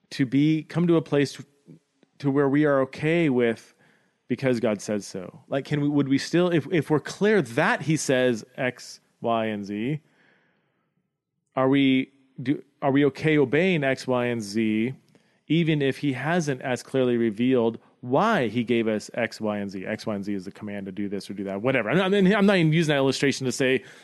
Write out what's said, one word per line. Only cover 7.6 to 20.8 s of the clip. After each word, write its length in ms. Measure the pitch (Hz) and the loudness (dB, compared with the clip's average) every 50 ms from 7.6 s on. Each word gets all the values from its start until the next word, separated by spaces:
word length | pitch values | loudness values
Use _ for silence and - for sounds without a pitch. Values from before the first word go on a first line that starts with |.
| 165 214 240 196 | 0 0 0 -2
he 140 | 160 147 160 | 0 -2 -2
says 500 | 143 - - 131 127 127 127 120 107 - - _ | 0 0 0 2 2 4 2 0 -2 -6 -12 _
X, 420 | - 127 127 123 - - - - - _ _ _ _ | -6 -6 -6 -6 -8 -16 -20 -20 -20 _ _ _ _
Y, 240 | - 117 113 113 110 | -4 -2 -2 0 -2
and 200 | 110 107 101 101 | -2 -4 -6 -6
Z, 360 | 98 104 104 113 131 156 147 - _ _ _ _ _ _ _ _ _ _ _ _ _ _ _ _ _ _ _ _ _ _ _ _ _ _ _ _ _ _ | -8 -6 -4 -4 -4 -4 -6 -8 _ _ _ _ _ _ _ _ _ _ _ _ _ _ _ _ _ _ _ _ _ _ _ _ _ _ _ _ _ _
are 140 | 131 131 135 | 0 2 2
we, 420 | 139 139 139 135 131 131 131 - _ _ _ _ _ - | 4 4 4 4 4 2 0 -4 _ _ _ _ _ -8
do, 200 | 127 127 147 - - _ _ _ | -4 -4 -4 -4 -6 _ _ _
are 100 | - 139 | -2 2
we 140 | 131 143 147 | 2 4 2
okay 320 | 139 135 - - 160 156 | 2 0 0 0 2 2
obeying 460 | 147 139 117 143 151 180 190 180 156 143 | 2 2 2 2 2 2 2 0 0 0
X, 220 | 135 131 - - | 0 -2 -2 -2
Y, 200 | 131 123 123 120 | -2 -2 0 0
and 160 | 123 120 117 | -2 -2 -4
Z, 520 | 104 98 101 113 110 107 107 107 113 127 135 - _ _ _ _ _ _ _ _ _ | -6 -4 -2 0 0 0 0 0 -2 -2 -4 -10 _ _ _ _ _ _ _ _ _
even 340 | - 147 170 170 151 160 147 | 0 0 2 2 2 0 2
if 160 | 139 135 127 | 0 -2 -2
he 160 | - 147 143 131 | -2 -4 -4 -4
hasn't 480 | 123 131 156 175 180 156 143 131 127 | -2 -2 -2 -2 0 0 -2 -4 -4
as 220 | - 135 123 117 - | -4 -4 -4 -4 -4
clearly 340 | - - 135 127 123 120 | -4 0 0 2 2 2
revealed 600 | 117 117 113 98 110 123 131 131 120 113 117 113 110 - _ _ _ | 2 0 0 0 0 0 2 2 2 2 0 -2 -4 -14 _ _ _
why 480 | - 123 127 151 196 226 220 170 123 104 | -6 -2 0 0 2 2 2 0 0 0
he 140 | 104 123 113 | -2 -2 0
gave 240 | 113 120 117 110 | 0 0 0 2
us 220 | 110 107 104 - - - | 0 -2 -4 -6 -8 -6
X, 260 | 120 113 107 - - | -6 -4 -6 -6 -6
Y, 160 | 110 104 104 | -4 -4 -4
and 140 | 104 101 98 | -4 -6 -8
Z? 120 | 95 95 92 | -8 -10 -8
X, 220 | 101 107 107 - | -8 -8 -6 -6
Y, 80 | 117 104 | -6 -6
and 100 | 101 95 | -6 -6
Z 80 | 104 | -6
is 140 | 101 95 87 | -6 -6 -8
the 60 | 98 | -10
command 340 | - - 107 104 101 101 | -14 -14 -14 -12 -10 -10